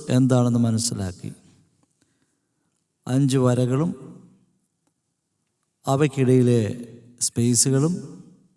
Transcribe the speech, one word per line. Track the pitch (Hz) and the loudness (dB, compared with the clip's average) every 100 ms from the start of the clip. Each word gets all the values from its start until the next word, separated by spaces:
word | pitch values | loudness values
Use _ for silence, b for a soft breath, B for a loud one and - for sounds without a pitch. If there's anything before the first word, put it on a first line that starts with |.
| - 127 | -2 2
എന്താണെന്ന് | 131 127 120 120 117 | 4 2 2 0 0
മനസ്സിലാക്കി. | 110 - 113 92 90 - - _ _ _ _ _ _ _ _ _ _ _ _ _ _ _ _ - | 0 -4 -6 -8 -10 -14 -16 _ _ _ _ _ _ _ _ _ _ _ _ _ _ _ _ -4
അഞ്ച് | 131 139 135 | 0 2 2
വരകളും | 123 123 123 131 175 - - - - _ _ _ _ _ _ _ _ _ _ _ _ _ _ _ - | 2 2 0 0 -2 -6 -14 -20 -20 _ _ _ _ _ _ _ _ _ _ _ _ _ _ _ -4
അവയ്ക്കിടയിലെ | 135 151 - 127 127 123 120 107 - - - - - - | 0 0 0 2 4 4 2 0 -6 -14 -20 -20 -8 -6
സ്പേസുകളും | - 120 117 139 135 156 190 135 - - - _ | -2 0 0 0 0 0 -4 -12 -18 -20 -20 _